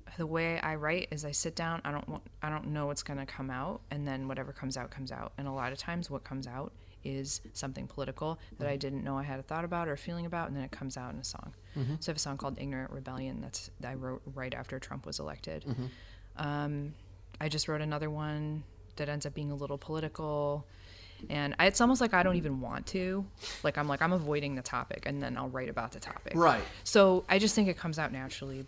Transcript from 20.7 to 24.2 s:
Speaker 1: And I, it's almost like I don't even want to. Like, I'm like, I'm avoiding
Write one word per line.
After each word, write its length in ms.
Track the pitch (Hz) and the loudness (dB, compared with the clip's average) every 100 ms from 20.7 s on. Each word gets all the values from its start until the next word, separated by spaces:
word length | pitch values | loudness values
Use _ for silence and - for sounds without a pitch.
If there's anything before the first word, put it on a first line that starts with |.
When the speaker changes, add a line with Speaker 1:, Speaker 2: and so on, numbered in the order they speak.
| - - - - - - | -14 -18 -18 -18 -12 -4
Speaker 1:
And 260 | 147 147 - | 0 0 8
I, 80 | 185 | 8
it's 140 | - | 10
almost 180 | 240 254 | 8 8
like 140 | 233 | 8
I 80 | 180 | 8
don't 140 | 185 175 | 8 6
even 240 | 156 131 | 4 0
want 240 | 123 127 - | -2 -4 -2
to. 380 | 190 185 190 196 - - - | 0 0 0 -2 -6 -10 0
Like, 140 | 151 147 | 0 2
I'm 100 | 147 | 2
like, 120 | 139 | 4
I'm 100 | 165 | 4
avoiding 400 | 180 | 4